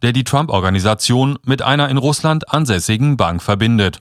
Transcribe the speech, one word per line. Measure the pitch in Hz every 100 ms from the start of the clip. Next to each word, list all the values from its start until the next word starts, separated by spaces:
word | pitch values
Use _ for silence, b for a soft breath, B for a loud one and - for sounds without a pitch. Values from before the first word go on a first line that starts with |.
der | 117
die | 123
Trump-Organisation | 123 139 160 95 92 95 104 107 - 123 135 143
mit | 127 135
einer | - 147 143
in | 135
Russland | 143 143 156 156 -
ansässigen | 151 131 92 - 110 143 131
Bank | 85 85
verbindet" | - 101 113 117 95 -